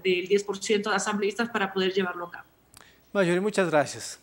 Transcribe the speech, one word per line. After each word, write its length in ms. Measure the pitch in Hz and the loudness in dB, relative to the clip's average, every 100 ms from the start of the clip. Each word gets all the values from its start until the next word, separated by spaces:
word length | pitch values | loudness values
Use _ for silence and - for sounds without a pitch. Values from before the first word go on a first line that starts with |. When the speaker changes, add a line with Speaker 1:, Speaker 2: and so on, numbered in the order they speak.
Speaker 1:
del 260 | 190 180 190 | 0 0 2
diez 180 | 202 202 | 2 0
por 180 | 196 | -4
ciento 260 | - 208 214 | 0 0 2
de 40 | 196 | 0
asambleístas 540 | 214 208 202 214 233 | 0 -2 -2 -2 -2
para 240 | 208 190 | -2 -2
poder 180 | 190 185 | 0 0
llevarlo 360 | 190 180 175 175 | 0 -2 -4 -10
a 40 | |
cabo. 140 | - - _ _ - - _ _ | -14 -20 _ _ -20 -20 _ _
Speaker 2:
Marjorie, 300 | 202 175 175 | 0 2 2
muchas 280 | 208 202 175 | 2 2 4
gracias. 500 | 151 131 117 - - | 4 2 -2 -12 -14